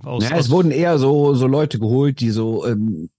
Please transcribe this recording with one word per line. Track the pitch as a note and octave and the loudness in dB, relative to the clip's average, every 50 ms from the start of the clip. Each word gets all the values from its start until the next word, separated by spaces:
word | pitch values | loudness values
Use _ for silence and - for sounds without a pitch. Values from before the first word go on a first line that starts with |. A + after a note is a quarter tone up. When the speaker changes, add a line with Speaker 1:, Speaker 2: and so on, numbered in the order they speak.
| B2+ | -12
Speaker 1:
aus, | C#3 - A#2+ G#2+ | -8 -6 -4 -2
Speaker 2:
Naja, | B2 D#3 | -2 -2
Speaker 1:
aus | E3+ C#3+ | -2 0
Speaker 2:
es | A#2 | 2
wurden | C#3+ F#3 F3+ D#3+ | 2 2 2 2
eher | C3 C#3+ E3+ F3 E3+ C#3+ | 2 0 0 2 2 2
so, | C3 C3+ D3 D3 C#3+ C#3+ C#3+ | 2 2 2 4 2 2 2
so | B2 C3 | 2 2
Leute | B2+ C3+ D3+ D3+ D3 - A2 | 2 2 0 0 -2 -2 -4
geholt, | A2+ A2 B2 C3 C#3+ C#3+ C3+ - | -2 0 0 2 2 0 0 -2
die | A#2+ A2+ | -2 -2
so, | G#2 A2 A2+ A2+ A2+ G2+ D#2+ | -2 -2 -2 -2 -4 -4 -4
ähm, | A#2+ A2+ G#2 A2 A2 G2 D#2 E2 - _ | -2 -2 -2 -2 -4 -4 -6 -10 -14 _